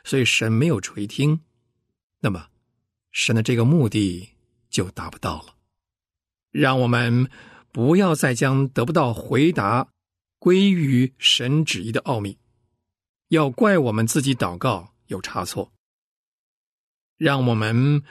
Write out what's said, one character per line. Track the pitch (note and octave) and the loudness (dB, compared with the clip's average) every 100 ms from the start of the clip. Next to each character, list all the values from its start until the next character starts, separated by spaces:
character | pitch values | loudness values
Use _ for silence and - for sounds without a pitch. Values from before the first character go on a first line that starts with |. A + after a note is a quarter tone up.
所 | - C3+ | -4 0
以 | |
神 | A2+ - A2+ | 0 0 0
没 | A2+ E3 | 2 2
有 | G#2+ | -2
垂 | - - G#2 | -6 -10 -8
听， | - D3 D#3 _ _ _ _ _ _ _ _ | -2 0 0 _ _ _ _ _ _ _ _
那 | C#3 | -6
么 | F2 - _ _ _ _ _ _ | -6 -12 _ _ _ _ _ _
神 | - - A2+ | -6 -2 0
的 | |
这 | A2 | 0
个 | A#2 | 2
目 | A#2+ E3+ A2 | 2 2 2
的 | G#2+ G2 F2 - _ _ _ _ | 0 -2 -4 -14 _ _ _ _
就 | - F#2 | -6 -6
达 | - - | -8 -14
不 | - | -10
到 | F2+ D#2+ | -10 -10
了。 | - _ _ _ _ _ _ _ _ _ _ | -14 _ _ _ _ _ _ _ _ _ _
让 | C#3+ C#3 C3 | -2 0 2
我 | A#2+ | 2
们 | A#2+ A#2+ B2 C3 - - - _ | 2 2 0 0 -6 -20 -20 _
不 | - B2+ F3+ | -2 2 2
要 | F#3+ | 2
再 | D3+ C#3+ | 0 0
将 | A#2 C3+ C3+ C3+ | 0 0 0 0
得 | - A#2+ | -2 0
不 | |
到 | D#3+ B2+ | 0 0
回 | A2 - B2+ D#3+ | -2 -2 2 2
答 | D#3 G2+ A#2+ - _ _ _ _ _ | 2 0 0 -4 _ _ _ _ _
归 | F3 F#3+ G3+ | 2 4 4
于 | F3+ C#3 B2+ C3 - | 2 2 2 0 0
神 | - - B2 D3+ | 0 2 2 0
旨 | D3+ G2 | 0 -4
意 | G#2+ | -4
的 | A2+ | -6
奥 | - A2+ | -4 -4
秘， | G2+ - _ _ _ _ _ _ _ _ - | -6 -12 _ _ _ _ _ _ _ _ -2
要 | D#3+ C#3+ | 0 0
怪 | A#2+ G#3 F#3 | 2 2 4
我 | B2 | 2
们 | A2 A2+ | 0 0
自 | D#3 | 0
己 | C3+ | 0
祷 | B2+ F#2 F2 | -2 -4 -4
告 | C3+ F#2+ F#2 _ - | -4 -4 -8 _ -14
有 | F#2+ | -12
差 | - G#2+ | -10 -8
错。 | F2 G#2 - _ _ _ _ _ _ _ _ _ _ _ _ _ _ - | -8 -8 -10 _ _ _ _ _ _ _ _ _ _ _ _ _ _ -4
让 | D#3 C#3 B2 | -2 0 0
我 | |
们 | A2 G#2+ A2+ C#3 D3 - | 0 0 2 2 0 -4